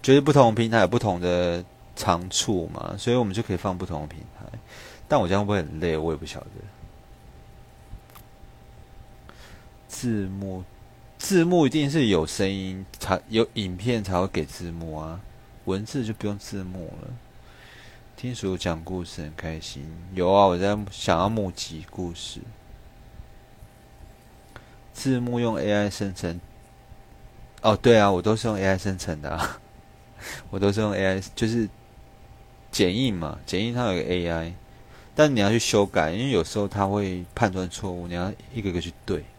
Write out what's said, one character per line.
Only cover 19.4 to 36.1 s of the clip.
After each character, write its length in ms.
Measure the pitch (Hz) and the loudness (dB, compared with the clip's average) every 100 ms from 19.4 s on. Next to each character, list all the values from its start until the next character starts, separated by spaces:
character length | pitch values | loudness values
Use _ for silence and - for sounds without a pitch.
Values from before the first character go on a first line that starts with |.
| 82 80 | -8 -8
心， 260 | - 67 73 82 90 | -10 -12 -12 -14 -10
有 180 | 95 90 | 0 4
啊， 140 | 98 98 | 8 8
我 100 | 87 | 6
在 200 | 98 104 101 | 2 0 -4
想 300 | - - 85 | -6 0 2
要 80 | 95 | 2
募 240 | 110 98 | 0 -4
集 340 | - - 80 87 | -6 -10 -10 -14
故 220 | - 87 87 | -8 -8 -8
事。 240 | - - - - - - - - - - - - - - - - - - - - - - - - - - - | -12 -14 -16 -18 -20 -20 -20 -20 -20 -20 -20 -20 -20 -20 -20 -20 -20 -20 -20 -20 -20 -20 -20 -20 -20 -20 -20
字 260 | - 135 127 | -6 0 0
幕 220 | 120 120 | 0 0
用 160 | 117 101 | 0 0
A 160 | 90 | 2
I 160 | 104 104 | 2 0
生 260 | - 101 92 | -2 -6 -4
成， 240 | 90 87 - - - - - - - - - - - - | -6 -6 -12 -20 -20 -20 -20 -20 -20 -20 -20 -20 -20 -2
哦， 140 | 107 104 | 2 4
对 240 | 123 113 | 6 8
啊， 100 | 101 | 8
我 120 | 92 | 4
都 120 | 95 107 | 2 0
是 120 | 117 | 0
用 100 | 104 | 0
A 60 | 95 | 0
I 120 | 95 | 0
生 200 | 101 92 | -2 -6
成 240 | - 78 | -6 -6
的 80 | 73 | -6
啊， 300 | 82 - - - - - - | -6 -6 -8 -18 -20 -20 -20
<laughs> 440 | - - - - - | -20 -18 -14 -14 -8
我 80 | 98 | 0
都 140 | 101 | 0
是 80 | 101 | 2
用 140 | 107 | 0
A 240 | 95 95 95 | 0 0 0
I， 40 | 95 - | -4 -2
就 120 | 113 | 0
是 200 | 117 104 - - - - - - - - - - | 0 -2 -6 -20 -20 -20 -20 -20 -20 -20 -20 -10
剪 240 | - 92 101 | 2 2 4
映 180 | 131 | 0
嘛， 240 | 92 78 76 - | 0 -4 -8 -4
剪 200 | 90 113 | -2 -2
映 80 | |
它 120 | 120 120 | -2 0
有 80 | |
个 80 | 90 | 0
A 260 | - 90 85 | 0 0 0
I， 240 | 82 82 95 - - - - - - | -2 -4 -10 -16 -20 -20 -20 -10 4
但 180 | - | 4
你 60 | 127 | 6
要 100 | 101 | 4
去 80 | 117 | 4
修 280 | - 107 98 | 4 4 4
改， 260 | 95 78 | 2 0